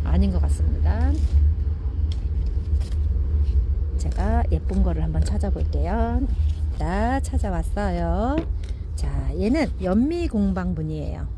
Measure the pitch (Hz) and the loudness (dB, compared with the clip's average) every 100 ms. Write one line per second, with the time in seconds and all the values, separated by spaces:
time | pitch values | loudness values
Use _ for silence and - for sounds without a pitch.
0 | - 170 196 185 - - 185 - 175 220 | 2 2 2 2 0 2 0 2 0 2
1 | 269 285 - - - - - - - - | 2 2 2 4 4 2 -2 -2 -4 -2
2 | - - - - - - - - - - | -2 -2 -2 -2 -2 -2 0 0 0 0
3 | - - - - - - - - - - | 0 0 0 2 2 2 2 0 0 -2
4 | - - 190 - 233 160 - 190 185 160 | -2 0 2 2 2 0 0 2 2 2
5 | 160 160 - - 202 180 - 147 156 214 | 0 2 2 2 0 0 0 0 0 0
6 | 226 240 269 - - - - - 156 190 | 0 0 0 0 0 0 -4 -2 -2 0
7 | 226 269 - 240 208 175 - - 202 175 | 0 0 0 -2 0 -2 -2 -2 -2 0
8 | 170 175 233 302 - - - - - - | 0 0 0 -2 -2 -6 -6 -8 -8 -4
9 | - - - 175 202 302 226 - 180 202 | -2 -2 -2 -2 0 2 0 -2 0 2
10 | 269 339 330 220 196 185 180 160 156 156 | 2 0 -2 0 0 0 -2 -4 -4 -4
11 | 147 156 147 | -6 -6 -8